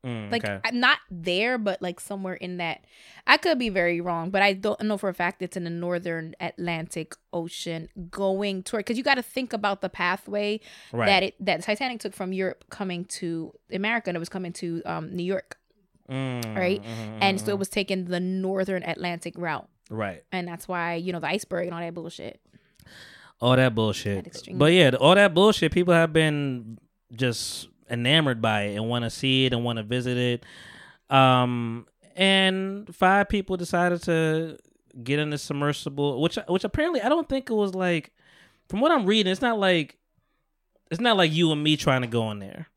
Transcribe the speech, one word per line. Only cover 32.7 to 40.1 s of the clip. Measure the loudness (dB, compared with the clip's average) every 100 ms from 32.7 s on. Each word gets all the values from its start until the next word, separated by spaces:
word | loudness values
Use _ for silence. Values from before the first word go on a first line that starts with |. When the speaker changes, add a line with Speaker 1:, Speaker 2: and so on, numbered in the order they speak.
| -6 -12 2
Speaker 1:
five | 4 4 4
people | 0 0 -4
decided | -2 2 2 0
to | 0 2 2 0 -4 -10 _ _ _ -14
get | -2 -2
in | 0
the | -4
submersible, | -6 -2 -2 -2 -6 -2 -2 0
which, | -2 -2 -2
which | -2
apparently | -2 -2 0 0
I | 0
don't | 0 0
think | -6 -2
it |
was, | -2 -2 0
like, | 0 0 -4 _ _ _ _ _ _
from | 0
what | 4
I'm | 4 4
reading, | 4 4
it's | 2
not | 0 2
like, | 4 2 0 -10 _